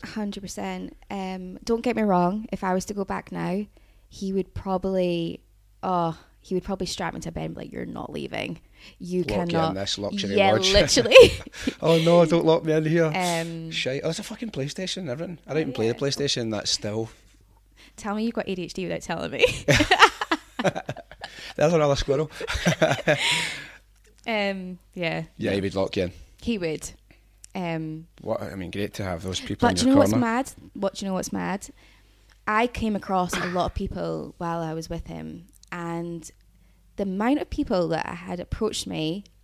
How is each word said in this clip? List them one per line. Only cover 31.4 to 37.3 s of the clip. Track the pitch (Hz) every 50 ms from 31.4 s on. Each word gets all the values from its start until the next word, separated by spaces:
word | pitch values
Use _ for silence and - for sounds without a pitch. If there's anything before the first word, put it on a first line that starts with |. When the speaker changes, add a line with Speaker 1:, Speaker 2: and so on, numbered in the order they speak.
| 175 175 185 202 - - - _ - - - _ _ _ _ _ _ _ - _ _
Speaker 1:
I | - 214 214 240
came | 240 - - 226 220 208
across | 196 - - 190 185 185 180 -
a | 180 180
lot | 180 175 180 165
of | - -
people | - 196 190 - 180 170 165 160 156 147 147 -
while | - 175 170 165 170
I | 165 160 160
was | 165 160 165
with | 170 165 -
him, | - 165 160 160 156 156 170 170 - - - - _
and | 175 175 170 170 170 170 170 170 170 165 156 - - _ _ _ _ _ _ _ _ _ _ _ _
the | - 202
amount | 196 185 196 220 247